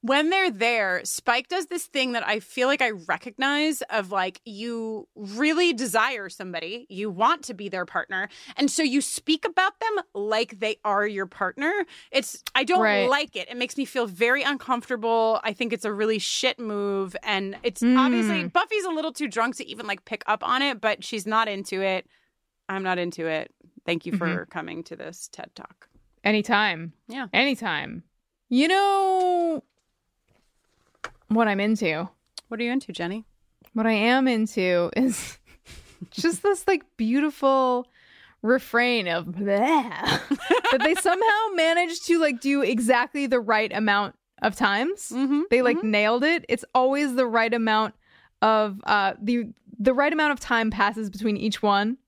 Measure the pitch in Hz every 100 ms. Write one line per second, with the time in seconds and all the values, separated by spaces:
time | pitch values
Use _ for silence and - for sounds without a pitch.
0 | 233 277 311 381 370 202 226 233 196 180
1 | - - - 240 254 359 330 349 - 277
2 | 262 240 - 208 - - 254 285 254 202
3 | 165 165 247 220 269 285 311 294 - 220
4 | 190 196 185 185 - 202 233 233 226 214
5 | - - 202 208 302 320 349 240 247 214
6 | 233 247 190 - 185 170 165 233 247 190
7 | 208 180 233 330 294 190 202 185 180 180
8 | - 190 202 - - - 277 - 302 269
9 | - - - 311 - 339 381 - 453 415
10 | - - 208 220 240 202 214 214 214 202
11 | 208 202 190 - 185 - 302 403 349 -
12 | - 269 - - - - 220 - 220 202
13 | 240 285 302 202 180 240 247 - 269 262
14 | 226 175 233 269 262 285 - 240 - 247
15 | 226 226 226 220 - 202 233 233 214 208
16 | 214 220 - - 262 - 226 208 202 196
17 | 190 - - 196 196 196 240 - 233 254
18 | 254 240 220 202 175 349 440 427 370 311
19 | 311 - 294 220 233 247 - 214 214 196
20 | - 214 - 165 - 254 277 233 214 208
21 | - 220 190 220 220 196 196 190 190 190
22 | - _ _ _ _ _ - 190 190 180
23 | 175 170 165 156 - _ _ - - 170
24 | - 180 170 180 - 175 170 170 170 165
25 | - 180 - - - - - _ _ _
26 | _ _ 202 214 202 208 214 165 165 -
27 | - 247 226 - 269 262 214 151 147 -
28 | - _ _ _ _ 240 311 381 403 392
29 | 381 381 359 359 339 311 _ _ _ _
30 | _ _ _ _ _ _ _ _ _ _
31 | - - _ 220 226 196 208 220 185 156
32 | 185 _ _ - _ 226 240 262 - 175
33 | 175 208 214 _ _ _ _ 226 220 220
34 | 220 254 262 226 220 - 185 175 175 -
35 | 262 214 - - _ - - - - _
36 | - - 330 339 403 392 - 359 - -
37 | 226 262 302 - 269 269 254 247 247 _
38 | _ - - _ 220 254 - 233 247 240
39 | 180 170 170 175 202 202 254 320 240 156
40 | - - - 277 - 494 466 523 311 339
41 | 392 370 453 415 440 359 320 339 349 339
42 | - 339 311 240 269 277 220 240 226 247
43 | 247 285 277 247 214 220 214 202 214 202
44 | 202 - _ _ 214 190 220 202 269 403
45 | - 240 269 294 370 247 247 - 220 214
46 | 214 240 294 330 - 233 - 262 254 277
47 | 294 247 247 226 226 233 226 214 214 -
48 | _ _ _ _ 220 220 214 196 - 208
49 | 196 - 208 240 226 - _ - 214 254
50 | 285 311 302 269 - 233 220 208 - 214
51 | 214 190 220 208 220 202 214 202 214 254